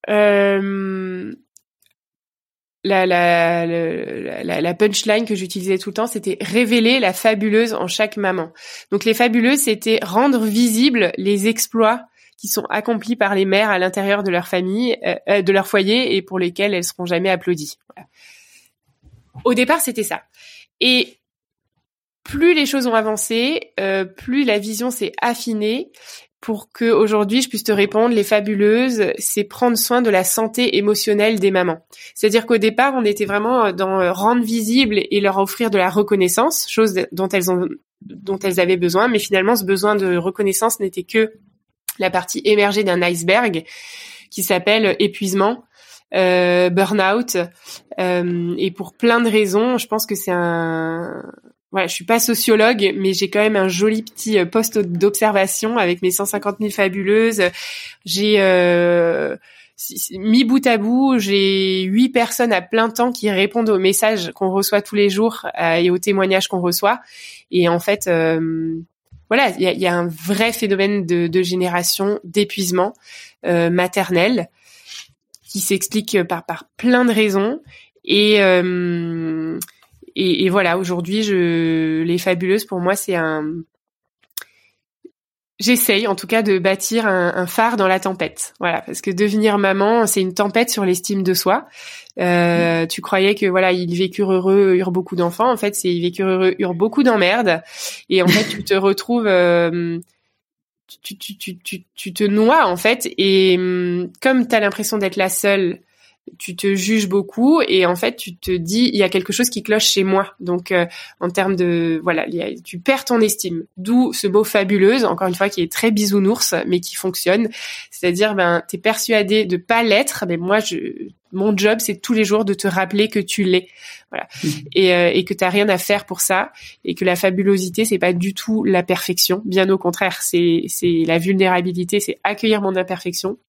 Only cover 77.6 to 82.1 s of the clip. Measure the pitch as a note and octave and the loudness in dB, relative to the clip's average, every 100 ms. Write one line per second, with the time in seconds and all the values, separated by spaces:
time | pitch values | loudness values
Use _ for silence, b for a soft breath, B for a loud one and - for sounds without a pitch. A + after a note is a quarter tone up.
77.6 | B B B _ - G3+ G#3+ G#3+ G3 F3+ | B B B _ 0 2 6 6 6 4
78.6 | F3+ F3+ F3+ E3+ E3+ E3 D#3+ D#3+ D#3+ E3+ | 2 0 -2 -2 -4 -4 -4 -4 -6 -6
79.6 | - b b _ - - F#3 E3+ F#3+ F#3+ | -10 b b _ -14 -4 0 2 2 2
80.6 | F3+ F3 F3+ F3+ E3+ G#3 G#3+ F#3+ F3 E3 | 2 0 -2 -4 -2 -2 0 2 2 0
81.6 | E3 E3 D#3+ D#3+ E3 | 0 0 0 -2 -2